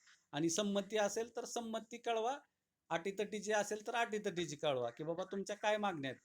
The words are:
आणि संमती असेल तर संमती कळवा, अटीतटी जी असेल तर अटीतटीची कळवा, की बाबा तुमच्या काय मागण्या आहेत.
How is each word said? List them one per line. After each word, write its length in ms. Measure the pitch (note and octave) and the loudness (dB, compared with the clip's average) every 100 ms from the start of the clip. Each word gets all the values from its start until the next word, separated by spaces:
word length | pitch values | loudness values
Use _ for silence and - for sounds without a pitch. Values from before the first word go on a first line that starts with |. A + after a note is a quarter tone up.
| - - _ | -20 -20 _
आणि 180 | C#3+ E3 | 0 2
संमती 480 | D#3+ G#3 G3+ G3 A3 | 2 2 2 2 2
असेल 380 | G3+ G#3+ A#3 - | 2 2 -4 -4
तर 100 | A#3 | -6
संमती 520 | - A3+ A3 A3 A#3+ | -4 -4 -4 -6 -6
कळवा, 400 | A#3 A3+ A3 C#4+ - _ _ _ - | -2 0 2 -2 -6 _ _ _ -2
अटीतटी 500 | E3 E3+ F#3+ G#3 G#3 | -2 0 -2 -2 -2
जी 120 | F#3+ | 2
असेल 360 | G#3+ G3+ G#3+ G#3+ | 2 2 -2 -2
तर 80 | A#3 | 0
अटीतटीची 600 | A#3 G#3+ G#3 F3 E3+ D3 | 2 0 -2 -2 -2 0
कळवा, 340 | D#3 C3 A#2+ | 0 2 0
की 140 | - | -2
बाबा 200 | D#3 E3+ | -4 -4
तुमच्या 320 | F#3 G3 G3 G#3 | -4 -4 -4 -2
काय 220 | G#3+ G#3+ | 2 2
मागण्या 340 | G#3 E3+ C3+ | 2 0 -4
आहेत. 100 | B2 | -6